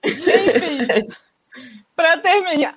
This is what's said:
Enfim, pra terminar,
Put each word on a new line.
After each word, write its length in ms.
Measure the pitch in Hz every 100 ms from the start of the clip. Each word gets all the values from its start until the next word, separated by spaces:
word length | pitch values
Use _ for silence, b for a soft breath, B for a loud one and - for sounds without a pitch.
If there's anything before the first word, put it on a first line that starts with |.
Enfim, 1040 | - 269 359 440 392 - 339 285 240 214 220 - _ _ _ B 247 214 B -
pra 220 | 320 339
terminar, 580 | 381 403 370 294 277